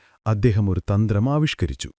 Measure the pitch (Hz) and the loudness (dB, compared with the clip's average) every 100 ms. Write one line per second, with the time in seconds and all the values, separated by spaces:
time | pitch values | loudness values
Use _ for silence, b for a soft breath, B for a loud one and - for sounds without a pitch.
0 | b b 110 107 120 104 101 90 - 101 | b b -2 2 2 2 0 -2 0 0
1 | 107 101 127 147 151 - 71 67 - | 2 0 0 0 -2 -2 -6 -6 -12